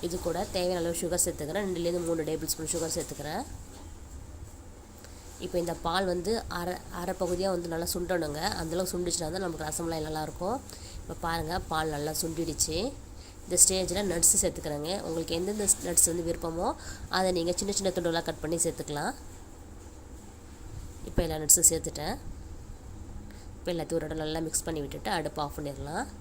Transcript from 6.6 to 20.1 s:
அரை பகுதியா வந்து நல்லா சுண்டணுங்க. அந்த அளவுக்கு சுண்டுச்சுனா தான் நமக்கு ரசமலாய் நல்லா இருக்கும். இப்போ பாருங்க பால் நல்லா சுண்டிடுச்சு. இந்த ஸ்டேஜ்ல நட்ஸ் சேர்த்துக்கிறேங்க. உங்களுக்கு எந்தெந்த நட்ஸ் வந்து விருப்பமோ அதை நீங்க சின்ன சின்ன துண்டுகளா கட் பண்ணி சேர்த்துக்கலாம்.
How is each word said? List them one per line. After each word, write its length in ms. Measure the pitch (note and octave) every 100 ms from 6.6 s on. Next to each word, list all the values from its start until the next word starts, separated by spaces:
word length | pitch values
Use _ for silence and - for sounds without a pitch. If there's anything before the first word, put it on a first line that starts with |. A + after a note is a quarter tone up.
| F3 F3+ - F3
அரை 140 | F3 F#3
பகுதியா 280 | F3+ F3 F#3+
வந்து 160 | F3+ E3+
நல்லா 160 | E3 E3+
சுண்டணுங்க. 460 | F#3 F3 F3+ D#3 D3 F#3 G#3+
அந்த 140 | D#3+
அளவுக்கு 200 | E3+ F#3 F3+
சுண்டுச்சுனா 340 | F3+ E3+ D#3+ F3+
தான் 80 | F#3
நமக்கு 180 | D#3 D#3
ரசமலாய் 360 | D#3 E3 E3 D#3
நல்லா 120 | D#3 D3+
இருக்கும். 320 | - F3+ B3+ - - - -
இப்போ 140 | - E3+
பாருங்க 300 | E3+ E3 D#3 F3 -
பால் 260 | D#3+ D#3 D3
நல்லா 160 | D3 D3+
சுண்டிடுச்சு. 560 | E3 D#3+ D#3+ D3 - D#3+ A#3 - - - - -
இந்த 120 | - F3+
ஸ்டேஜ்ல 400 | - F#3+ F3+ F3+ G3+
நட்ஸ் 200 | E3+ E3 G3
சேர்த்துக்கிறேங்க. 480 | F#3 D#3+ D#3 D3 D3+ G3 -
உங்களுக்கு 300 | E3 D#3+ E3
எந்தெந்த 260 | F#3 G#3+ G3 - F3+
நட்ஸ் 200 | E3+ -
வந்து 160 | E3+ E3+
விருப்பமோ 380 | E3 E3+ E3 G3+ D#4 - - - F#3
அதை 120 | F#3+ F3+
நீங்க 140 | E3 F3
சின்ன 140 | G3 G3
சின்ன 120 | G3 F#3
துண்டுகளா 260 | E3+ E3 E3+
கட் 120 | D#3+
பண்ணி 140 | D#3 E3 E3
சேர்த்துக்கலாம். 460 | - D3+ D3 E3+ C4 - - - - - - - - -